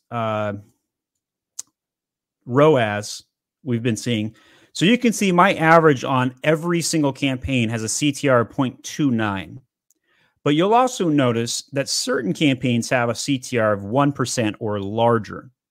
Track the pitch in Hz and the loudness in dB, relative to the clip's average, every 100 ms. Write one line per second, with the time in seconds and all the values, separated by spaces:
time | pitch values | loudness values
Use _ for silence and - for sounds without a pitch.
0 | - 117 113 107 104 104 107 _ _ _ | -12 -6 -4 -2 -4 -6 -12 _ _ _
1 | _ _ _ _ _ - - _ _ _ | _ _ _ _ _ -18 -18 _ _ _
2 | _ _ _ _ - 123 151 139 110 104 | _ _ _ _ -4 2 4 4 2 -2
3 | 104 - - _ _ _ 151 120 120 107 | -6 -12 -18 _ _ _ -4 -2 -2 -4
4 | 123 113 107 - _ _ _ - 185 240 | -2 -4 -4 -8 _ _ _ -2 2 2
5 | 240 - 202 175 190 175 160 165 160 131 | 2 0 0 4 2 2 4 6 6 2
6 | 127 131 127 127 151 160 170 170 156 165 | 0 0 0 -2 0 0 0 -2 0 0
7 | 139 135 143 127 135 131 110 117 110 - | 0 0 -4 -4 -2 0 0 -2 -4 -2
8 | 147 139 143 123 113 - 131 - - - | -2 0 2 2 2 -2 -4 -4 -10 -2
9 | 147 117 107 98 - 120 _ _ _ _ | 0 0 -2 -4 -8 -16 _ _ _ _
10 | _ _ _ _ 147 151 190 226 254 - | _ _ _ _ -2 2 2 4 2 0
11 | 180 147 127 117 117 - - 135 120 - | 0 2 2 0 -2 -6 -8 -6 -4 -4
12 | - 254 208 165 156 131 131 117 113 131 | -2 -2 -2 0 0 2 0 -2 0 0
13 | 120 113 - 135 127 123 110 101 98 123 | 0 -4 -4 -6 -4 -2 0 0 -2 0
14 | 143 139 123 - 107 101 113 104 98 110 | 0 0 -4 -2 -4 -4 -6 -6 -4 0
15 | 117 117 95 90 - _ _ | 2 2 -2 -14 -18 _ _